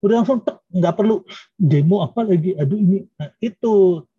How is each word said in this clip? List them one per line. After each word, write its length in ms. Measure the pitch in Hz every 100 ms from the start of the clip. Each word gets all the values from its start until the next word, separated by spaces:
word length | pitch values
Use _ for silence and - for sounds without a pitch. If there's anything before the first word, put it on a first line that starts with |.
| 202
Udah 160 | 233
langsung 180 | 214 254 -
tek, 160 | - _
nggak 260 | 180 170 170
perlu 300 | 214 214 - - - _
demo 480 | 165 147 151 196 165
apa 180 | -
lagi, 300 | 220 180 170 160
aduh 220 | 143 208
ini. 260 | 190 196 - _
Nah, 120 | 147 _
itu. 640 | 233 - 233 208 185 170 -